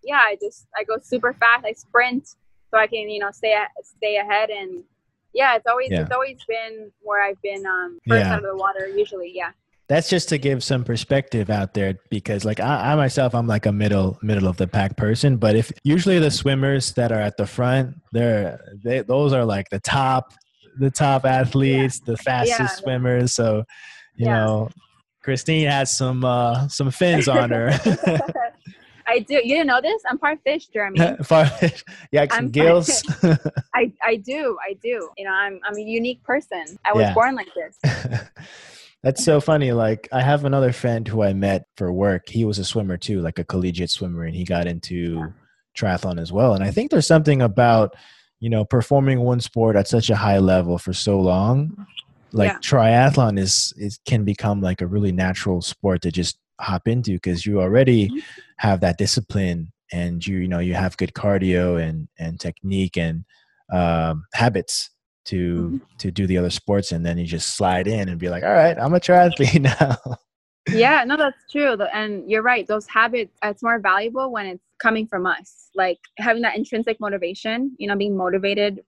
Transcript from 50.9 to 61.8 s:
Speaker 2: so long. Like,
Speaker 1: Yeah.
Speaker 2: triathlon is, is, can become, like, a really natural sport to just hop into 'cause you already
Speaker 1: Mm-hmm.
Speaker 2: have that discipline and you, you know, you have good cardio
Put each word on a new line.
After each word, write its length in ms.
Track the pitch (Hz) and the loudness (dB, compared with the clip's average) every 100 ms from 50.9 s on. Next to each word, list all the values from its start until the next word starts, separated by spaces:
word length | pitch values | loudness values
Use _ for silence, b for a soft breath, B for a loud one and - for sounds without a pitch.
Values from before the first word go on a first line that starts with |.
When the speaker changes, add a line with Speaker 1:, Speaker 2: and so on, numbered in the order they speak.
Speaker 2:
so 260 | 90 - 98 | -4 0 2
long. 680 | 92 92 101 131 151 202 202 - - _ _ | 2 2 2 2 0 -6 -16 -18 -20 _ _
Like, 200 | 110 98 | 0 0
Speaker 1:
Yeah. 80 | 98 | 0
Speaker 2:
triathlon 800 | - 139 113 117 135 139 120 101 | 2 4 6 6 6 6 2 2
is, 340 | 95 - - - | 0 0 -2 -6
is, 240 | 101 101 - | -10 -10 -2
can 180 | 120 | 0
become, 380 | 101 101 107 101 | 0 -2 -2 0
like, 200 | 92 90 | -2 -2
a 60 | 87 | -2
really 240 | 101 101 | -2 0
natural 500 | 90 92 92 - 90 | 0 -2 -2 -2 -2
sport 420 | 87 - 101 90 | -4 -4 -2 0
to 80 | 90 | -2
just 260 | 82 85 - _ _ | -4 -4 -6 _ _
hop 260 | - 92 113 | -6 -4 -2
into 320 | 120 110 90 | -2 -2 -4
'cause 260 | - 90 98 | -2 -4 -2
you 160 | 104 | 0
already 460 | 92 113 131 120 98 | 2 4 6 4 2
Speaker 1:
Mm-hmm. 120 | 285 B B B B | -2 B B B B
Speaker 2:
have 220 | 110 95 | 0 2
that 160 | 90 85 | 2 0
discipline 760 | 101 - 107 101 95 87 82 _ _ | 0 -2 -2 -2 -2 -2 -8 _ _
and 340 | 87 87 85 90 | -6 -4 -4 -4
you, 120 | 95 | -4
you 100 | 90 | -2
know, 120 | 87 | -2
you 140 | 90 | -2
have 220 | 87 90 - | 0 -2 -2
good 160 | 92 | -6
cardio 680 | - 104 98 92 90 90 87 | -2 0 2 2 2 2 0